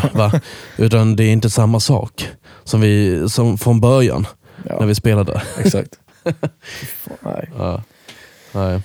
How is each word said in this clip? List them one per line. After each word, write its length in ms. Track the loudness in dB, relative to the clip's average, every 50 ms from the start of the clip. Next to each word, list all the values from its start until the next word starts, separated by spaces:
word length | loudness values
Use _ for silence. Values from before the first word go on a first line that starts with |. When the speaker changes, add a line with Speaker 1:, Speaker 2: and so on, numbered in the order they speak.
| 0
Speaker 1:
<laughs> 100 | 0 0
Speaker 2:
va? 180 | 0 0 2 2 0 -2 -6 -18 -18 -20 -14 -4
Utan 380 | 0 0 2 4 4 4 4 2
det 80 | 2 4
är 80 | 4
inte 180 | 4 2 2 0
samma 300 | 2 2 2 2 2 0
sak 480 | 2 2 0 0 0 -6 _ -12 -12 -12 -12 _ _ -20 -20 -20 _
som 180 | -2 0 2
vi, 420 | 4 4 4 4 2 2 0 0 -2 -2
som 280 | 0 0 0 0 0
från 220 | 0 2 2 2 4
början 460 | 4 4 4 4 4 2 0 -2 -4 -6 -8 _ _ _ -20 -16 -12 -10
Speaker 1:
Ja. 80 | -4 -2
Speaker 2:
när 60 | 0
vi 80 | 0 0
spelade. 460 | 0 0 2 2 2 0 0 -2 -6 -8 -8 -8 0
Speaker 1:
Exakt. 400 | 0 0 0 0 -4 -6 -14 _ _ _ _ _ _
Speaker 2:
<laughs> 0 | -6 -6 -4 -8 -10 -10 _ _ -18 -16 -16 -14
Speaker 1:
Fan, 300 | -14 -16 -16 -16 -16 -16 -12
nej. 280 | -10 -8 -8 -8 -10 -12 -8
Speaker 2:
Ja. 260 | -8 -6 -6 -6 -8 -10 _ _ _ _ -20 -20 -20 -20 -20 _ _ _ -10
Nej. 300 | -6 -4 -2 -2 -2 -4 -6